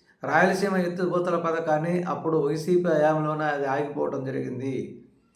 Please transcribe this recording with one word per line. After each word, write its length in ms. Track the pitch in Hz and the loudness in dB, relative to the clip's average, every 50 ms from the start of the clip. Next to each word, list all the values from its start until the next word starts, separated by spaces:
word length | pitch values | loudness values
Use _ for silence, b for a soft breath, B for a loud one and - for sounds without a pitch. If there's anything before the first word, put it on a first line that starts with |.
| b b b b - | b b b b -4
రాయలసీమ 520 | 135 147 165 180 196 190 - 196 196 190 | 2 4 4 4 4 4 2 0 0 0
ఎత్తిపోతల 600 | 185 175 175 175 185 180 170 170 180 175 180 170 | 0 0 0 -2 -2 -2 0 0 0 0 0 0
పథకాన్ని 680 | 170 170 165 160 160 160 160 151 151 160 175 180 180 175 | 0 0 -2 -2 -2 0 2 2 2 2 0 0 -2 -2
అప్పుడు 440 | 139 143 139 143 160 160 160 143 | -2 -4 -4 -2 0 0 2 2
వైసీపీ 420 | 147 156 156 - 185 175 175 175 175 | 0 0 -2 0 2 2 4 4 4
హయాంలోనే 560 | 156 151 151 156 156 156 151 151 156 151 156 | 4 4 4 4 4 2 0 -2 -2 -2 -2
అది 220 | 151 147 143 143 | -2 -2 0 -2
ఆగిపోవడం 580 | 135 135 147 147 143 147 147 147 143 139 135 131 | 0 0 -2 -2 -4 -4 -4 -4 -2 -4 -4 -4
జరిగింది. 800 | 135 131 135 131 131 123 120 131 135 127 117 - - - - - - _ _ _ _ _ | -4 -4 -4 -6 -6 -6 -6 -6 -4 -4 -4 -6 -8 -12 -16 -20 -20 _ _ _ _ _